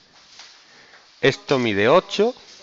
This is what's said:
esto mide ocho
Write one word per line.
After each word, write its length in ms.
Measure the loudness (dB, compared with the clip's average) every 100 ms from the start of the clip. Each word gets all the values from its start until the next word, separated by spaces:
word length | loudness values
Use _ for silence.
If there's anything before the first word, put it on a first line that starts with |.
| _ _ _ -20 -20 -20 _ -20 -20 -20 _ _
esto 380 | -2 -2 -2 -2
mide 320 | -2 0 2
ocho 460 | 2 0 -2 -4 -4 -16 -20